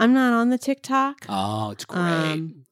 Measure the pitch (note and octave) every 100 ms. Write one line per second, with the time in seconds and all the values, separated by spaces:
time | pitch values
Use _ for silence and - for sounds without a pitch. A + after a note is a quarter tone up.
0 | A3+ C4 B3+ A#3 A#3+ B3+ - C4+ - C4+
1 | C#4 C#4 - G3 G3+ A2 G#2+ G2+ - F3+
2 | F3 E3 D#3+ D#3 D#3+ D#3 C3